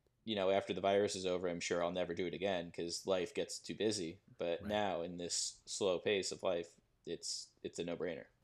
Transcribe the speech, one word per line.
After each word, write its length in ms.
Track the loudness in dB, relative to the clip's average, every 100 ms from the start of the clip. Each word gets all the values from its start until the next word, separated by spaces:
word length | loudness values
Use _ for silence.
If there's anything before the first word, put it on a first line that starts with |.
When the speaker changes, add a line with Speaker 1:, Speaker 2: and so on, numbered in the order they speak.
| _ _ -4
Speaker 1:
you 100 | 0
know, 140 | 4
after 240 | 4 2
the 80 | 0
virus 340 | 4 6 4 2
is 100 | 0
over, 200 | 0 0
I'm 120 | -2
sure 240 | 0 2
I'll 80 | 2
never 220 | 0 -2 0
do 100 | -2
it 80 |
again 380 | 0 0 -2 -4 -6
'cause 280 | -6 -4 0
life 300 | 2 2 -2
gets 240 | -4 -6
too 160 | -8 -2
busy. 440 | 0 0 -4 -6 _ -4
But 220 | -2 -2
Speaker 2:
Right. 80 | 0
Speaker 1:
now 320 | 0 2 0
in 160 | -4 -4
this 420 | -4 -2 -4 -8 -10
slow 340 | 0 2 4
pace 320 | 4 2 0
of 100 | -2
life, 260 | 0 0 -2 -12 _ _ -8
it's, 440 | -6 -6 -6 -8 _
it's 140 | -8 -4
a 60 |
no-brainer. 400 | -4 -2 -2 -4 -10 _